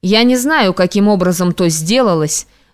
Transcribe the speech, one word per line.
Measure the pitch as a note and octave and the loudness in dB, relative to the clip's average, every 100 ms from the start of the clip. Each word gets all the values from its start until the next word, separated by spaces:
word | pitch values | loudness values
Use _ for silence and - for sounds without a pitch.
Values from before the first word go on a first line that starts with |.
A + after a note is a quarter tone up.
Я | F#3 G#3+ | 0 2
не | A#3+ B3+ | 2 2
знаю, | B3+ D#4+ G#3 | 0 0 0
каким | F3+ F3+ G3+ G3+ | 0 0 2 2
образом | G#3 F3+ F3 F3+ | 2 0 0 -2
то | E3+ F3 | 0 -2
сделалось, | D#3 D#3+ A#3+ A#3+ E3+ D3+ - - _ _ | -2 0 0 2 0 -2 -6 -10 _ _